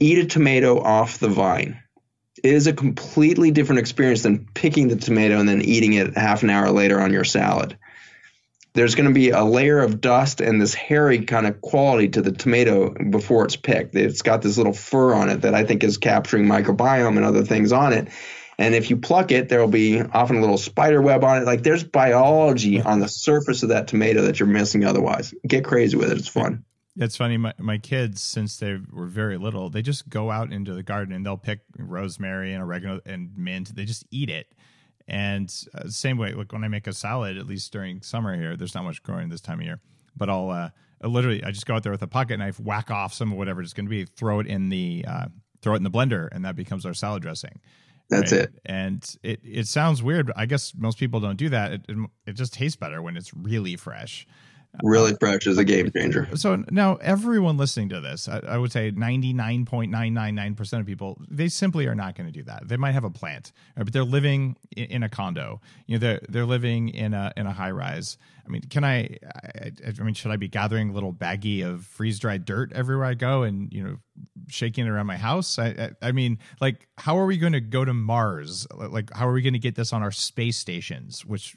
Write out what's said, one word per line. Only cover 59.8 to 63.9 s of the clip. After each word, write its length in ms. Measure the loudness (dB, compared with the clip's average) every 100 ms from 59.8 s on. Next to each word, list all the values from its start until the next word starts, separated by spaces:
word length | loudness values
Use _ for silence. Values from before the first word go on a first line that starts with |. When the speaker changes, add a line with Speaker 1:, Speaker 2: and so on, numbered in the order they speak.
| -4
Speaker 2:
nine 220 | -4 -2
nine 220 | -2 -2
nine 200 | -4 -6
percent 280 | -8 -6 -6
of 40 | -6
people, 320 | -8 -10 -12 -12
they 180 | -4 -4
simply 380 | -2 -2 -2 -4
are 80 |
not 200 | -4 -8
gonna 160 | -10 -14
do 120 | -14
that. 260 | -16 -16 -8
They 80 | -4
might 160 | -2
have 120 | -2
a 60 | -4
plant, 420 | -8 -12 -12 -18 _ _ -10
uh, 80 |
but 100 | -6